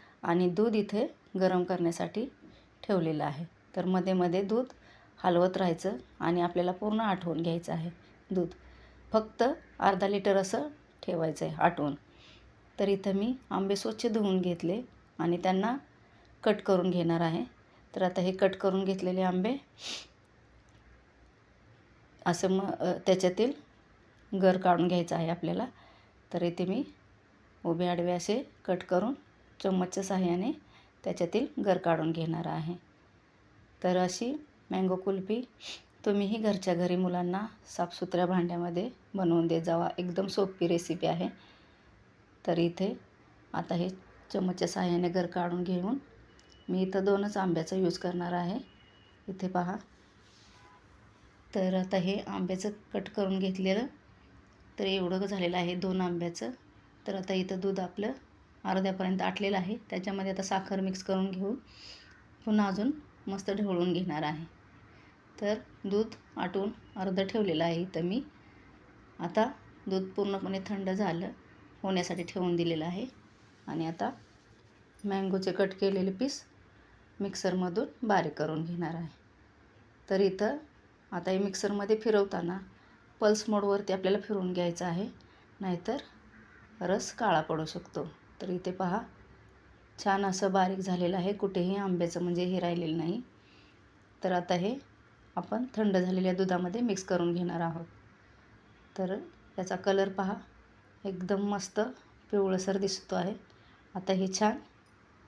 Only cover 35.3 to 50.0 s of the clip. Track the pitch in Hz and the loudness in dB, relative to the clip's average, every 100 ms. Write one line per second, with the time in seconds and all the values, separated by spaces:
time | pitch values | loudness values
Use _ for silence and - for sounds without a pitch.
35.3 | 220 254 - - - - - - 202 202 | -4 -4 -12 -16 -16 -18 -6 0 2 2
36.3 | 220 214 190 190 175 180 180 185 180 175 | 0 0 0 2 2 2 2 2 0 0
37.3 | 185 220 - - - 175 - 185 180 180 | -2 -6 -12 -10 -4 -4 -4 -4 0 2
38.3 | 185 175 175 175 175 226 - - 202 180 | 2 0 -2 -2 -2 -4 -8 -10 -2 4
39.3 | 170 165 165 170 170 175 - 180 175 196 | 4 4 2 2 0 0 -2 -4 -2 -2
40.3 | - 190 - 170 170 - 160 165 165 185 | 0 0 0 0 2 0 -2 0 0 -2
41.3 | - - - - - - - - - - | -6 -18 -20 -20 -20 -20 -20 -20 -20 -20
42.3 | - - 165 170 170 190 254 - - - | -8 0 2 2 2 -2 -2 -10 -20 -20
43.3 | - - - 170 175 180 190 - - - | -20 -10 -8 -4 -2 -2 -4 -14 -20 -8
44.3 | 196 185 180 175 180 185 175 175 185 175 | -2 -2 0 0 0 0 2 2 0 -2
45.3 | 180 175 175 180 180 185 277 - - - | -2 -2 -2 -2 -2 -2 -4 -8 -20 -20
46.3 | - - - - 185 185 196 190 202 208 | -20 -20 -16 -4 0 0 2 2 2 2
47.3 | 208 185 160 160 190 180 180 180 175 175 | 0 0 0 0 0 0 0 -2 -4 -2
48.3 | 175 175 226 - - - - - - - | -2 -2 -4 -8 -18 -20 -20 -20 -18 -12
49.3 | 185 185 180 175 202 - - | -8 -4 -2 -2 -4 -10 -20